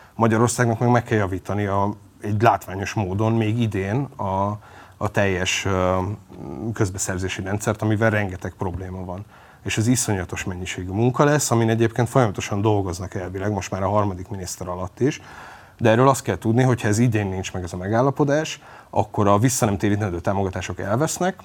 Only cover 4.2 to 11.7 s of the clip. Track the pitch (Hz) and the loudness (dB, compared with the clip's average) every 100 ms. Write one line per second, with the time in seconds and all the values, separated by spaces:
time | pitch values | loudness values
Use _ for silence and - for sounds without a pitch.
4.2 | 101 95 101 104 - - - - 104 - | -4 -2 -2 -4 -14 -20 -18 -6 -2 2
5.2 | 98 90 92 - 101 95 92 92 92 110 | 2 2 0 -2 0 2 2 2 -2 -6
6.2 | - - - - 107 110 104 95 - 95 | -12 -16 -12 -8 -6 -2 -2 -2 -6 -4
7.2 | 92 - 95 104 - 110 107 107 113 104 | -4 -6 -6 -4 -2 -2 0 2 2 2
8.2 | 98 92 95 - 98 87 92 92 90 90 | -2 -6 -10 -6 -6 -6 -8 -10 -10 -10
9.2 | 104 - - - 98 - 110 127 - 98 | -12 -20 -20 -12 -6 0 2 2 2 -2
10.2 | 87 - - 90 92 - 92 98 123 123 | -2 -8 -8 -8 -8 -8 -4 2 2 2
11.2 | 147 147 - 117 113 | 0 2 0 0 2